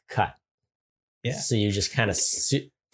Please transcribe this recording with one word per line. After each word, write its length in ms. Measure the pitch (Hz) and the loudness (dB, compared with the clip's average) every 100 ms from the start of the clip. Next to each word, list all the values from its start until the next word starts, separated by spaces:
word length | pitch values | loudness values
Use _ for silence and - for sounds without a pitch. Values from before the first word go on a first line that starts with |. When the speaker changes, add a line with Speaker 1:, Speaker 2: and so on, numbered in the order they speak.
| - | -6
Speaker 1:
cut. 280 | - 90 - _ _ _ _ _ _ _ _ | -2 -2 -4 _ _ _ _ _ _ _ _
Speaker 2:
Yeah. 120 | 120 - | -6 -4
Speaker 1:
So 200 | - 113 | 0 2
you 160 | 104 | 2
just 200 | 101 - | 0 -2
kinda 220 | - 107 | 0 0
su-, 540 | 92 - - - 139 - _ _ | 2 0 0 0 -2 -4 _ _